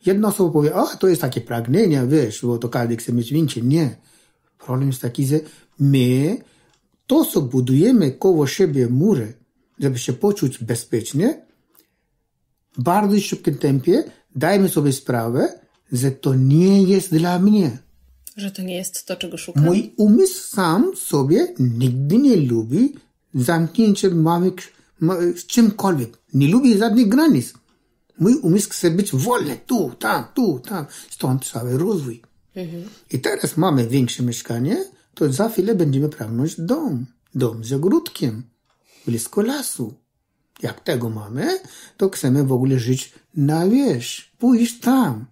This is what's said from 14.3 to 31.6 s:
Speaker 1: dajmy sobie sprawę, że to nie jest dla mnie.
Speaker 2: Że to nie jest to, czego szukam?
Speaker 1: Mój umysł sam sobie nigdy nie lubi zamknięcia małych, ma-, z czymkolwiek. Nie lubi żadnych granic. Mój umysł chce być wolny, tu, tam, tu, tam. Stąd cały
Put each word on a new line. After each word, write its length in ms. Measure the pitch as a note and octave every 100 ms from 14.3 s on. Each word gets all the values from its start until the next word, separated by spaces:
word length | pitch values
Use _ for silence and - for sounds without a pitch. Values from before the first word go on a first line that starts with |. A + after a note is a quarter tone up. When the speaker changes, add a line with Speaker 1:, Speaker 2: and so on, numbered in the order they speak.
| C3+
Speaker 1:
dajmy 340 | D#3 G3 F#3+
sobie 240 | D#3+ C#3+
sprawę, 680 | C3 - B2 A2+ B2+ D4+ - _ _ _
że 200 | B2 C3+
to 240 | C3+ C#3+ C3
nie 480 | C3 D3+ F#3 G3
jest 320 | F#3 F#3+ F3+ D#3
dla 240 | F3 F3+
mnie. 380 | G3 G#3+ D#3+ G#2+ _ _ _ _ - -
Speaker 2:
Że 140 | G3+
to 100 | G3
nie 140 | F#3 F3+
jest 300 | F#3 - -
to, 100 | F3+
czego 220 | F3 E3
szukam? 260 | - C#3+
Speaker 1:
Mój 300 | D#3 F#3+ B3 -
umysł 520 | G#3 A3+ F#4+ - -
sam 460 | - F3+ E3+ F4 F#4
sobie 580 | - D#3 C3+ F#3+ F4 -
nigdy 580 | B2+ A#2 C3 B2 C#3+ G#3+
nie 180 | C#4+ G#3
lubi 580 | C3+ A2+ A2 D3+ C4+ - _ _ _ C3+
zamknięcia 760 | B2 E3 E3 - A3 G3 G3
małych, 440 | E3+ D#3+ F3 F3+ F#3 - _ _ _
ma-, 220 | D#3+ F#3 F3 F3
z 100 | -
czymkolwiek. 720 | - A3+ G3+ F#3+ D#3+ A2+ _ _
Nie 140 | C3+ C#3
lubi 300 | A3+ C#4 G3+
żadnych 300 | A3+ G#3+ A3
granic. 460 | B3 E4 D#3+ A#2 - _ _ _ _ _ -
Mój 160 | E3+ C#4
umysł 340 | F3 G3 -
chce 220 | - F3
być 200 | E3+ -
wolny, 460 | C3 F3+ B3 D3 A#2+ -
tu, 240 | A#3+ C#3+ -
tam, 240 | - F3+ -
tu, 260 | - A3+ C3
tam. 260 | - F#3+ C#3+ - -
Stąd 360 | - C3 C3 -
cały 320 | -